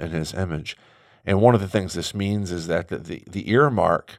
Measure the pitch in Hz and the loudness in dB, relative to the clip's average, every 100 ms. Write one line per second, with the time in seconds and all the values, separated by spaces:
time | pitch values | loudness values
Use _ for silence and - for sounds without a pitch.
0 | 82 80 78 - 92 78 - - _ _ | -6 -6 -6 -4 -4 -6 -8 -16 _ _
1 | _ _ 92 98 117 117 98 107 92 87 | _ _ -2 4 6 6 2 -2 -2 -6
2 | 82 104 98 104 95 87 82 85 82 92 | -6 -4 -2 -2 -2 -6 -2 -2 -2 -10
3 | 82 80 - 95 - 113 147 107 85 80 | -8 -14 -10 -8 2 4 4 4 2 2
4 | - | -2